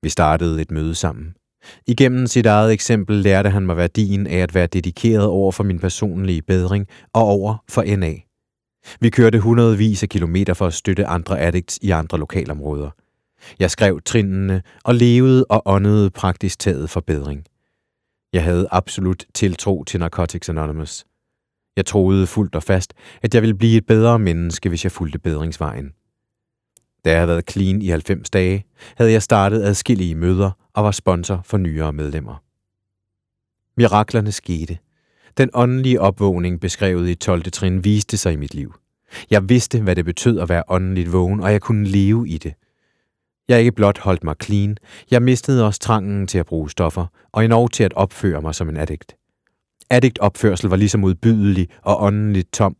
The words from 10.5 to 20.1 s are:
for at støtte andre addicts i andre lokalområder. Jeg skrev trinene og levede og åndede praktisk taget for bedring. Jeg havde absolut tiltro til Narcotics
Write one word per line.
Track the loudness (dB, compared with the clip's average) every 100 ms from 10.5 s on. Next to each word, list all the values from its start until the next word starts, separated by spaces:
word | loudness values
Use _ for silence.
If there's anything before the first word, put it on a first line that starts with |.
for | 0 -2
at |
støtte | -2 -4 -2 -2
andre | -4 -4 -2
addicts | 0 -2 -6 -8
i | -2
andre | -2 -2 -6
lokalområder. | -6 -6 -6 -8 -8 -8 -10 -14 _ _ _ _ -20 -2
Jeg | -2
skrev | 2 0 0
trinene | -2 0 0 -2 -2 -2 -4 _
og | 0
levede | 4 6 6 6 4
og | 4 0 2
åndede | 2 4 4 2
praktisk | 0 -4 -2 -6 -4
taget | -4 -4 -4
for | -6
bedring. | -4 -6 -4 -10 -14 _ _ _ _ _ _ _ _
Jeg | -2
havde | 0 0 0
absolut | -2 -4 -4 -4 -4 -8
tiltro | -4 -4 -2 -4 -4
til | -4 -6
Narcotics | -6